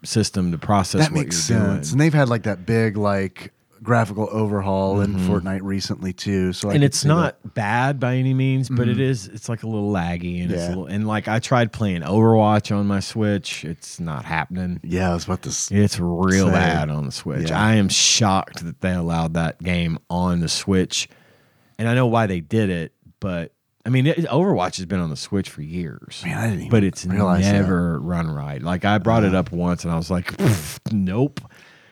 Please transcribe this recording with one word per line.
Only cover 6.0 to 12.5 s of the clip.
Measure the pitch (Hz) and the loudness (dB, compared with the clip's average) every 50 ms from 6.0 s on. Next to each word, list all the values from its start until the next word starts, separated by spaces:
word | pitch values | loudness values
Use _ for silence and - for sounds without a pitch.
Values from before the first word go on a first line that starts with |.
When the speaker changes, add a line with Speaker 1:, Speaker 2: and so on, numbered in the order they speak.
| 92 92 90 | -6 -8 -8
Speaker 2:
too. | - - 104 98 95 92 90 90 | -6 -4 -2 0 0 0 0 -2
So | - - 104 | -2 -2 0
I | 101 | 2
Speaker 1:
And | 147 143 | 4 4
Speaker 2:
could | 139 | 2
Speaker 1:
it's | - - | 2 2
Speaker 2:
see | - 147 | 2 2
Speaker 1:
not | 156 175 165 135 - _ - | 2 2 2 0 -2 _ -14
Speaker 2:
that. | 104 - | -10 -6
Speaker 1:
bad | 120 107 101 110 120 127 139 147 131 | -2 -2 0 2 2 2 0 0 -2
by | 131 123 127 | -2 -2 0
any | 127 131 131 131 | 0 0 0 0
means, | 131 135 135 131 131 131 117 | 2 2 0 0 0 -2 -2
but | 127 120 120 120 | 0 0 0 2
it | 123 | 0
Speaker 2:
Mm-hmm. | 127 | 0
Speaker 1:
is, | 135 131 135 113 95 95 | 0 0 0 -2 -6 -10
it's, | - 110 - - | -14 -12 -8 -8
like, | 117 107 - | -8 -6 -6
a | |
little | 110 113 107 104 101 | -6 -4 -2 -2 0
laggy. | 104 92 85 85 87 85 87 87 87 87 87 | 0 0 -2 -2 -4 -4 -4 -6 -4 -4 -4
And | 90 98 | -2 -2
it's | 87 | -2
a | 85 | -4
Speaker 2:
Yeah. | 87 | -4
Speaker 1:
little, | 87 95 87 | -4 -6 -6
and, | 71 92 104 107 | -6 -6 -4 -2
like, | 107 107 104 - - | -2 -2 -4 -2 -2
I | 107 117 | -2 -2
tried | - - 131 123 120 107 - | 0 2 2 2 2 0 -2
playing | - 110 101 92 85 78 | -2 -2 -2 -2 -2 -2
Overwatch | 73 95 110 110 113 113 110 107 107 | 0 2 4 6 6 6 6 6 4